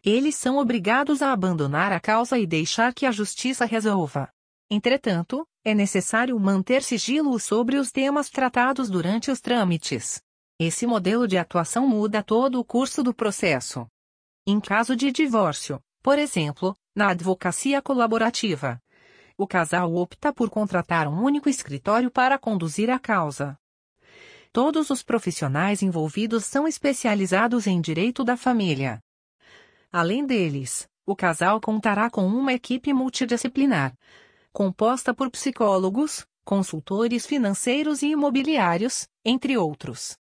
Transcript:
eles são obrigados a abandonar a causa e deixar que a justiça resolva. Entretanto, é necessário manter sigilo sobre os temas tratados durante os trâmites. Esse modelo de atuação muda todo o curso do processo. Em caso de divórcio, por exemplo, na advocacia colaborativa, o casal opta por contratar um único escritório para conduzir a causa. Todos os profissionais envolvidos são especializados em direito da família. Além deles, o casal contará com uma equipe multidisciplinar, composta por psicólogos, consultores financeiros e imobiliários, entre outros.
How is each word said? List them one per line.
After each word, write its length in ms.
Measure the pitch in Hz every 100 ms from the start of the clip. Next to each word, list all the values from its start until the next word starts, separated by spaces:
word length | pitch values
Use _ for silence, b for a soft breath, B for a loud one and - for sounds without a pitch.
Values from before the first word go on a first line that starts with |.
eles 300 | 196 226 294
são 240 | - 254 277
obrigados 640 | 247 240 180 247 294 285
a 100 | 277
abandonar 600 | 247 185 170 139 151 196
a 80 | 175
causa 380 | - 220 240 254
e 80 | 185
deixar 460 | 160 160 - 233
que 140 | 247 262
a 60 |
justiça 520 | 208 208 - 254 262
resolva. 640 | 233 226 214 196 151 143 135 _ _ _ _
Entretanto, 760 | 208 240 269 233 170 170 262 330 _
é 100 | 220
necessário 640 | 214 202 190 - 226 254 233
manter 420 | 196 190 190 262
sigilo 560 | 269 233 - 285 294 233
sobre 380 | - 220 240 277
os 160 | 254
temas 360 | - 269 294 277
tratados 600 | - 262 254 254 269 247
durante 400 | 185 165 220 -
os 100 | 254
trâmites. 800 | - 240 190 165 - 120 - - - _ _ _
Esse 280 | 165 - 233
modelo 420 | 226 180 233 233
de 80 | 185
atuação 500 | 165 175 165 233 269
muda 360 | 214 214 214
todo 360 | 202 220 262 254
o 60 |
curso 380 | 240 233 269 -
do 100 | 247
processo. 760 | - 220 - 185 135 - 131 113 _ _ _ _ _ -
Em 120 | 208
caso 380 | - 208 233 247
de 160 | 277
divórcio, 680 | 254 302 226 175 143 - 135 - _
por 160 | - 285
exemplo, 580 | 294 185 151 139 185 196 _
na 160 | 202 202
advocacia 720 | 175 175 185 180 - 269 277
colaborativa, 1000 | - 262 226 226 226 - 220 143 139 120 b b b b b -
o 100 | 196
casal 460 | 185 165 175 175
opta 380 | 170 180 - -
por 180 | - 226
contratar 580 | 220 208 185 - 170 151
um 120 | 160
único 280 | 254 294 285
escritório 640 | 262 - 139 - 220 247
para 280 | - 254 269
conduzir 520 | 233 202 165 175 226
a 80 | 254
causa. 580 | - 202 151 135 143 139 _ _ _ _ B B B B B
Todos 380 | - 277 311 302
os 120 | 262
profissionais 800 | - 233 - - 139 143 190 202
envolvidos 640 | 190 165 156 190 220 226
são 240 | - 277 311
especializados 1000 | - 285 262 233 208 190 190 233 240 208
em 140 | 180
direito 420 | 160 156 220 247
da 140 | 247 247
família. 640 | 262 240 190 135 135 110 - _ _ _ b b b b b
Além 340 | 175 170 233
deles, 640 | 285 233 170 139 131 - - _
o 120 | - 196
casal 440 | 185 160 175 214
contará 480 | - 220 220 202 233
com 180 | 214 190
uma 260 | 233 269
equipe 400 | 254 - 254 294
multidisciplinar, 1000 | 269 262 - 240 240 - 269 277 180 135 127 b b b b b
composta 600 | - 196 185 214 254 -
por 180 | 240 262
psicólogos, 920 | - 277 - 214 190 185 214 302 - - _
consultores 800 | - 196 190 160 - 196 233 233 -
financeiros 760 | 294 208 196 247 269 302 294
e 60 | 294
imobiliários, 1000 | 302 285 262 277 302 180 170 233 - - _
entre 320 | 220 254 254 254
outros. 600 | 160 147 - 117 - -